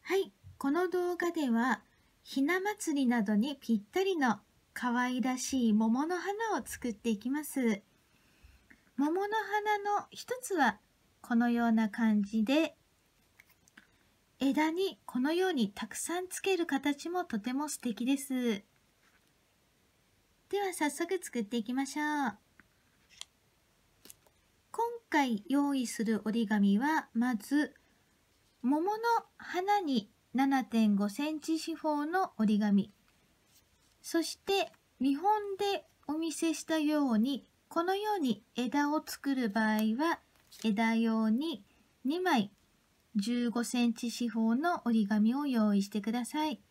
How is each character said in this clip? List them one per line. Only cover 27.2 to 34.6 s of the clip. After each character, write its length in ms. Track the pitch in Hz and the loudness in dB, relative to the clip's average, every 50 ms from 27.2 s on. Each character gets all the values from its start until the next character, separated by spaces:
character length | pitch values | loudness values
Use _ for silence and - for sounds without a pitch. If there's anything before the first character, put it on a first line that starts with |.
| 240 254 254 | 0 0 -2
ず、 380 | 196 - - 277 294 294 - - _ _ _ _ _ _ _ _ _ _ _ _ _ _ _ _ _ | -4 -4 0 0 0 0 0 -4 _ _ _ _ _ _ _ _ _ _ _ _ _ _ _ _ _
桃 180 | - 247 285 311 | 0 0 0 2
の 80 | 339 392 427 440 453 466 466 453 - _ _ | 2 0 -2 0 2 2 2 2 0 _ _
花 460 | - - - - 349 370 403 415 415 | -20 -14 -6 -4 -4 0 2 2 2
に 280 | 370 294 269 220 202 - _ _ _ _ | 2 2 0 0 -2 -4 _ _ _ _
七 320 | - 247 277 277 277 262 240 | -2 0 2 2 2 0 0
点 320 | - - 226 220 214 202 | 0 2 4 4 4 4
五 140 | 196 202 208 | 4 2 0
セ 200 | 202 - 294 311 | -2 -2 -4 -4
ン 80 | 311 302 | -4 -6
チ 200 | - - 320 311 | -2 -2 -2 -2
四 180 | - 330 320 | -2 -6 -8
方 300 | 302 - 311 302 294 294 | -4 -2 -2 0 0 -2
の 260 | 302 349 381 381 - _ - | -2 0 0 -2 -2 _ 0
折 160 | 220 202 214 | 2 2 2
り 60 | 202 | 2
紙、 300 | 220 208 202 202 190 - _ _ _ _ _ _ _ _ _ _ _ _ _ - _ _ _ _ _ _ _ _ | 4 4 4 4 2 0 _ _ _ _ _ _ _ _ _ _ _ _ _ -20 _ _ _ _ _ _ _ _
そ 220 | - - - 339 | -12 -2 0 0
し 160 | 320 - - _ | 0 0 -6 _
て 340 | _ - 392 392 | _ 0 0 0